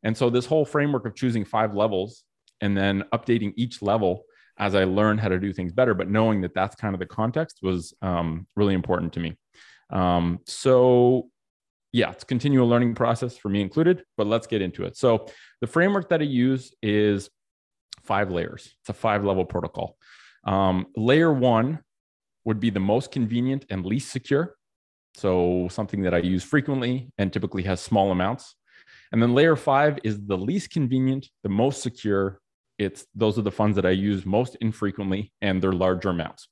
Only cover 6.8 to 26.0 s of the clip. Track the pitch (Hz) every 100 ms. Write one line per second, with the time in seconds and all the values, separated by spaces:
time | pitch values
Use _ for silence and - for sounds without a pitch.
6.8 | 110 95 92 - 113 123 160 - 92 92
7.8 | 85 - 95 87 85 80 92 - 101 95
8.8 | - 90 87 87 82 - _ _ - -
9.8 | _ 95 90 87 87 87 - - 131 127
10.8 | 127 123 123 127 - _ _ _ _ _
11.8 | _ 120 101 - - 127 143 135 120 120
12.8 | 120 117 120 117 123 - 104 98 98 156
13.8 | 160 180 - - 104 113 - 110 92 -
14.8 | 92 - 127 113 - - - _ 117 165
15.8 | 185 196 170 165 151 127 123 131 127 _
16.8 | 110 104 104 98 98 _ _ _ _ _
17.8 | _ - - 98 101 87 82 - - _
18.8 | - - 113 104 101 92 90 87 85 -
19.8 | - _ _ - - _ - 98 95 92
20.8 | - - 110 147 165 139 123 113 123 160
21.8 | _ _ _ _ _ _ - 107 117 101
22.8 | 95 113 135 - 113 117 127 135 - 95
23.8 | 92 117 - 135 - 139 170 - _ _
24.8 | _ _ _ - 101 92 87 90 87 90
25.8 | 104 101